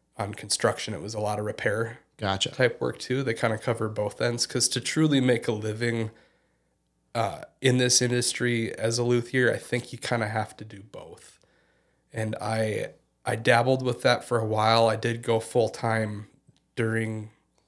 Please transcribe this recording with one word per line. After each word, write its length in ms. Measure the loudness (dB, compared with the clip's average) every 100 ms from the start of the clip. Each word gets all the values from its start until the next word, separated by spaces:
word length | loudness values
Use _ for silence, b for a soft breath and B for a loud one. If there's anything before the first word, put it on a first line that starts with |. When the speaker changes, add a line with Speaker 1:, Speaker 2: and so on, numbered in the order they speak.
| _ -8
Speaker 1:
on 160 | -6
construction. 600 | -6 -6 0 2 0 -6
It 80 | -8
was 120 | -8
a 60 | -4
lot 180 | -4 -2
of 60 | -4
repair 540 | -2 -2 0 -4 -8 _ -4
Speaker 2:
Gotcha. 320 | 0 0 0
Speaker 1:
type 300 | 2 2 2
work 180 | -4 -4
too. 240 | -4 -2
They 100 | -2
kinda 240 | 0 0 0
cover 300 | -2 -2 -2
both 320 | -2 -4 -2
ends, 240 | -2 -2 -2
'cause 220 | 0 0
to 120 | 0
truly 400 | -2 2 4 6
make 260 | 4 2 2
a 40 |
living, 580 | -2 -2 -2 -2 0 -4 -8 _ _ _ _ _ _ _ _ _
uh, 280 | -4 -2 -4 -14 0
in 180 | 2 4
this 240 | 4 4
industry 720 | 2 0 0 -2 0 0 -2 -2
as 200 | -2 0
a 60 |
luthier, 480 | 2 2 2 2 2
I 40 | 2
think 340 | -2 -4 -4
you 60 | -10
kinda 280 | -4 -2 0
have 280 | -2 -4 -8
to 80 | -16
do 160 | -18 -18
both. 480 | -18 -16 -18 -20 _ _ _ _ _ _ _ _
And 220 | -6 -4 -4
I, 500 | -4 -2 -2 -2 -6 -12 _ _ -6
I 100 | 0
dabbled 480 | 4 4 6 2
with 180 | 0 0
that 200 | 2 2
for 160 | 0 -2
a 60 | 0
while. 420 | 2 4 6 4
I 80 | 2
did 260 | -2 -2
go 180 | 0 0
full 300 | 2 0 0
time 580 | 0 -2 0 -2 -6 -12 _ _ _ _ -4
during 540 | -2 0 -2 -6 -10 _ _ _